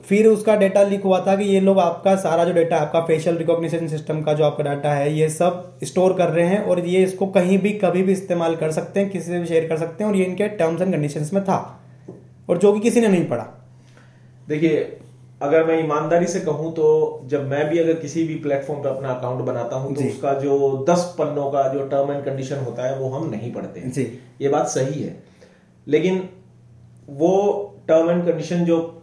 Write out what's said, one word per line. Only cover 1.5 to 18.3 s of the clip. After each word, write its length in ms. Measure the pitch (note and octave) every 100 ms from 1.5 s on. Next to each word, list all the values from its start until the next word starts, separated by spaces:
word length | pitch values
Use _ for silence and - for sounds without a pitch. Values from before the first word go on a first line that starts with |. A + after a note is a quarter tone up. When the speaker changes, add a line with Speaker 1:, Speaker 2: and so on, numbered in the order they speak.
| G3
Speaker 1:
लोग 200 | F#3+ F#3+
आपका 360 | E3+ E3+ F#3+ F#3+
सारा 280 | D#3+ E3
जो 100 | E3+
डेटा, 240 | E3+ E3 E3
आपका 220 | D3+ E3
फेशियल 360 | D#3+ D#3 F3 E3+
रिकॉग्निशन 520 | D#3+ E3 E3 E3 D#3+
सिस्टम 340 | D3+ D#3 D#3
का 120 | D#3
जो 100 | D3+
आपका 320 | D3 D3 C#3+ C#3+
डेटा 180 | D3
है, 200 | C#3+ C#3+
ये 160 | D#3 D#3
सब 500 | D#3 F3 F3+ - -
स्टोर 300 | - F#3 F#3
कर 160 | F3+ E3+
रहे 160 | E3 E3+
हैं 180 | G#3
और 220 | F3+ F3 F3
ये 180 | F#3
इसको 240 | F#3 - F#3+
कहीं 320 | G3 F3+ F#3+
भी 120 | G#3
कभी 320 | G#3 F3+ F3+
भी 80 | F#3+
इस्तेमाल 440 | F#3 - F3 E3 D#3+
कर 160 | D#3
सकते 280 | D#3+ - G3
हैं, 100 | G3
किसी 220 | F#3 E3+
से 80 | F3
भी 60 | E3+
शेयर 220 | E3 E3
कर 100 | D#3+
सकते 260 | E3 -
हैं, 80 | G#3+
और 60 | G3
ये 80 | F3+
इनके 320 | F#3 G#3 -
terms 240 | E3 E3
and 140 | F#3 D#3+
conditions 380 | D3 D#3 D3+
में 100 | G3
था, 400 | F#3+ E3 - - - - - - - - -
और 80 | F3
जो 160 | G3+
कि 60 | G#3
किसी 220 | A3+ A#3
ने 60 | A3
नहीं 180 | F3+ C3
पढ़ा। 440 | A#2 G#2+ - - - - - - - - - -
Speaker 2:
देखिए, 480 | D3+ D#3+ - - - - - - -
अगर 220 | C#3+ D#3+
मैं 200 | D#3+ D#3+
ईमानदारी 440 | D3+ D3+ D#3+ F3 F3
से 120 | F#3
कहूँ 320 | D#3 D3 E3
तो 500 | E3 D3+ D#3 D3+ - B2+
जब 240 | C#3+ C3
मैं 200 | C#3+ D3+
भी 100 | E3
अगर 140 | E3
किसी 300 | D#3+ C3+ E3
भी 120 | D#3+